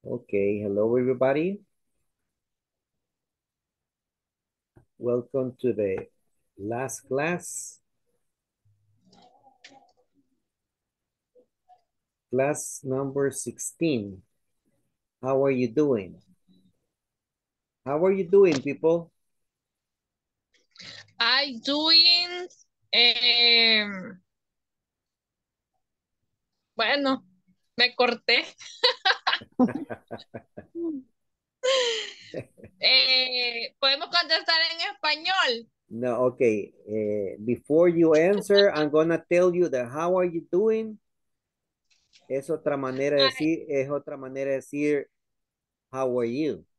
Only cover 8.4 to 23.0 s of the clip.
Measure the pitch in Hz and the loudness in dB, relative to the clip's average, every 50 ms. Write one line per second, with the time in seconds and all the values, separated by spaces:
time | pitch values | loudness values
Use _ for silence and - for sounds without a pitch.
8.4 | _ _ _ _ _ _ _ _ _ _ _ _ _ _ _ - _ _ _ _ | _ _ _ _ _ _ _ _ _ _ _ _ _ _ _ -20 _ _ _ _
9.4 | _ _ _ _ _ - - - _ _ _ _ _ _ _ _ _ _ _ _ | _ _ _ _ _ -20 -20 -20 _ _ _ _ _ _ _ _ _ _ _ _
10.4 | _ _ _ _ _ _ _ _ _ _ _ _ _ _ _ _ _ _ _ 494 | _ _ _ _ _ _ _ _ _ _ _ _ _ _ _ _ _ _ _ _
11.4 | 494 _ _ _ _ _ 740 _ _ _ _ _ _ _ _ _ _ _ - 127 | _ _ _ _ _ _ -20 _ _ _ _ _ _ _ _ _ _ _ -2 -2
12.4 | 135 143 147 139 - - - - - 131 131 131 139 135 135 143 139 139 - - | 0 0 -2 -6 -8 -12 -14 -12 -8 -6 -6 -4 -6 -4 -4 -2 -2 -2 -4 -6
13.4 | - 120 - - - - - _ 165 165 143 117 101 101 95 95 _ _ _ _ | -10 -12 -12 -10 -14 -14 -6 _ -2 -2 -2 -2 -6 -8 -14 -16 _ _ _ _
14.4 | _ _ _ _ _ _ _ _ _ _ _ _ _ _ _ _ 123 131 135 135 | _ _ _ _ _ _ _ _ _ _ _ _ _ _ _ _ -4 -2 0 2
15.4 | 139 139 135 123 127 117 110 143 151 143 127 104 95 85 87 - _ _ _ _ | 2 2 2 2 0 0 0 0 2 2 2 0 -2 -6 -14 -20 _ _ _ _
16.4 | _ _ _ _ _ _ _ _ _ _ _ _ _ _ _ _ _ _ _ _ | _ _ _ _ _ _ _ _ _ _ _ _ _ _ _ _ _ _ _ _
17.4 | _ _ _ _ _ _ _ _ _ 127 139 156 175 190 196 190 185 165 190 196 | _ _ _ _ _ _ _ _ _ -4 -2 2 2 2 2 2 0 4 8 8
18.4 | 196 180 151 131 123 143 139 - - 160 165 170 165 - _ _ _ _ _ _ | 8 8 6 2 -2 -4 -6 0 2 2 2 2 -2 -8 _ _ _ _ _ _
19.4 | _ _ _ _ _ _ _ _ _ _ _ _ _ _ _ _ _ _ _ _ | _ _ _ _ _ _ _ _ _ _ _ _ _ _ _ _ _ _ _ _
20.4 | _ _ _ _ _ _ _ - - - - - - _ _ _ 233 233 247 269 | _ _ _ _ _ _ _ -20 -20 -20 -20 -20 -20 _ _ _ 0 2 2 2
21.4 | 285 294 247 226 - 269 285 294 311 320 330 330 339 349 349 349 349 349 349 359 | 0 -2 -6 -8 -4 -2 -2 0 2 4 4 6 6 6 4 2 0 -4 -8 -10
22.4 | 359 - - _ _ _ _ _ _ _ - 226 | -10 -12 -14 _ _ _ _ _ _ _ 2 4